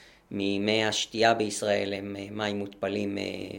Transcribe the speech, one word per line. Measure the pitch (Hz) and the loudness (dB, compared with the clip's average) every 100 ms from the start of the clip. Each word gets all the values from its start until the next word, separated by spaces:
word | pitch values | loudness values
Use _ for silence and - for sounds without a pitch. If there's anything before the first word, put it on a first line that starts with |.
| - - - | -20 -20 -10
ממי | 104 98 98 104 110 | -2 0 0 2 2
השתייה | 110 104 - 110 113 | 2 0 -4 4 6
בישראל | 113 107 101 104 101 101 | 6 2 0 2 2 0
הם, | 101 101 98 | -4 -6 -8
אה, | 101 | -8
מים | 107 107 101 | -4 -2 -2
מותפלים, | 98 - 98 104 101 98 | -4 -4 -2 -2 -2 -2
אה, | 95 95 95 | -4 -6 -8